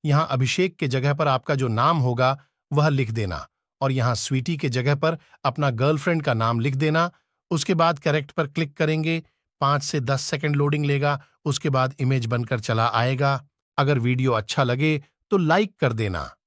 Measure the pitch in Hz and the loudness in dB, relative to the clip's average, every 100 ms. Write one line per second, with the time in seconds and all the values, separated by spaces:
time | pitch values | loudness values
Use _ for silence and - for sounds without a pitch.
0 | 151 143 160 131 127 - 185 - 143 131 | 2 2 2 0 0 0 -2 0 -2 0
1 | 139 143 151 131 - 143 127 110 139 170 | 0 0 0 0 0 -2 0 2 2 2
2 | 127 120 127 139 _ _ _ 143 151 135 | 0 2 2 0 _ _ _ 0 2 2
3 | 117 113 98 78 - _ _ _ 135 131 | -2 -2 -4 -6 -10 _ _ _ -2 0
4 | 117 117 - 131 123 160 143 123 127 143 | 0 -2 -2 -4 -2 -4 -2 -2 0 0
5 | 156 165 _ _ 135 127 143 113 139 156 | 0 -2 _ _ -4 0 -2 0 0 0
6 | 180 165 143 117 113 117 127 135 156 156 | 0 0 0 0 0 0 -2 0 0 0
7 | 170 _ _ _ _ 165 - 175 165 165 | -2 _ _ _ _ -4 0 2 2 2
8 | 160 151 143 - 143 151 151 - 156 156 | 0 -2 -2 -4 -4 -2 -6 -2 -2 0
9 | 156 165 - _ _ _ 139 143 143 147 | -2 -4 -6 _ _ _ 0 0 -2 -4
10 | 123 135 - 147 147 147 143 151 143 139 | -2 -2 -2 -4 -2 0 0 0 0 0
11 | 147 143 - _ 147 139 156 135 131 - | 0 -2 -8 _ -4 -2 0 0 0 0
12 | 131 135 113 120 113 120 107 113 113 113 | 0 0 0 -4 -2 -4 -2 0 2 2
13 | 120 131 139 135 - _ _ - 139 139 | 0 0 0 -2 -6 _ _ -2 0 2
14 | 120 127 131 113 107 - 127 127 156 151 | 0 0 2 0 -2 -2 0 2 0 -2
15 | - _ _ 202 156 175 214 _ 135 113 | -6 _ _ 0 4 2 2 _ -2 0
16 | 107 87 69 - | -2 -4 -8 -14